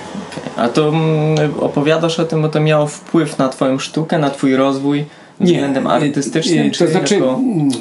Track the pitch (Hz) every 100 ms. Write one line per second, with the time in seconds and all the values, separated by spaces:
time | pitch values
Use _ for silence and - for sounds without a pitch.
0 | - - - - - - 117 135 151 160
1 | 160 156 156 156 151 - - 151 143 160
2 | 165 165 165 160 151 151 156 151 147 -
3 | - 170 151 - 131 - 135 135 - -
4 | 156 175 143 143 139 131 135 135 139 143
5 | 151 - - - 185 165 139 135 - -
6 | 151 143 135 160 160 156 143 - 170 160
7 | 143 202 131 131 254 190 139 117